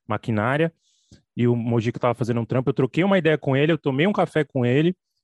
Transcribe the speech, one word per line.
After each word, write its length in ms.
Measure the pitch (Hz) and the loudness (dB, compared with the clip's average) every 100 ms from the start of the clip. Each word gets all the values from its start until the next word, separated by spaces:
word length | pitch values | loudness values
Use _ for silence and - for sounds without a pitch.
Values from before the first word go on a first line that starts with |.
| - | -8
maquinária. 640 | 104 - 107 110 143 165 - _ _ _ - _ - | -6 -4 -2 0 0 -2 -4 _ _ _ -20 _ -2
E 100 | 120 | 0
o 80 | 120 | 0
Mojica 440 | 117 117 113 - | 0 -2 -2 -2
tava 160 | 123 120 | -2 -2
fazendo 240 | 113 117 | -2 -2
um 60 | 113 | -2
trampo, 240 | 127 131 | -2 -2
eu 40 | |
troquei 300 | 135 135 151 | -2 -2 0
uma 140 | 190 196 | 0 2
ideia 200 | 160 151 | 2 0
com 180 | - 135 | 0 2
ele, 160 | 156 | 2
eu 60 | 160 | 0
tomei 300 | 147 131 180 | 0 0 0
um 60 | |
café 300 | 202 175 156 | 0 0 -2
com 220 | 151 135 120 | -2 -2 2
ele 300 | 131 165 185 _ _ | 2 2 -2 _ _